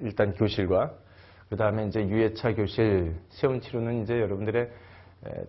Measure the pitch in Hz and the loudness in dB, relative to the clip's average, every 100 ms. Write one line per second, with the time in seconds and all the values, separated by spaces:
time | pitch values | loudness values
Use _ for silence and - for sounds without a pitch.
0 | 117 101 101 92 107 104 92 92 147 - | -6 0 0 4 0 2 2 2 0 -6
1 | - - - - - 101 107 107 107 110 | -20 -20 -20 -20 -8 0 2 2 -2 0
2 | 98 107 110 107 127 107 98 - 113 95 | 0 2 2 2 -2 0 -2 2 2 4
3 | 85 82 - - 139 127 - 120 117 120 | 0 -4 -10 -2 0 0 -4 -4 -2 -2
4 | 107 120 104 98 104 113 120 - - - | -2 0 0 -2 -2 -2 -2 -8 -20 -20
5 | - - - - | -20 -18 -12 -10